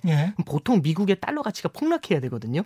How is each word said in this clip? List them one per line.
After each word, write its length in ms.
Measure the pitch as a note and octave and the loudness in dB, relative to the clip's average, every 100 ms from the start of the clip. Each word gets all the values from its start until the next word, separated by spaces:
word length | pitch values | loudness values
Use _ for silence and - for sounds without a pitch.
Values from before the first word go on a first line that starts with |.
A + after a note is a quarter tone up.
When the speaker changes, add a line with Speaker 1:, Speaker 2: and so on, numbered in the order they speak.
| F3 | 2
Speaker 1:
예. 260 | D3 E3+ G#3 - | 2 2 -2 -2
Speaker 2:
보통 360 | C#3+ - F3+ | -2 2 2
미국의 340 | D3 D#3+ G3+ F#3+ | 2 2 2 0
달러 200 | - D4+ | -2 -4
가치가 280 | A3+ - E3 | -4 -4 -6
폭락해야 500 | - D#4 E4 - D#3 | -2 0 0 0 -2
되거든요. 400 | B2+ A#2 A2+ C#3+ | -2 -6 -4 -4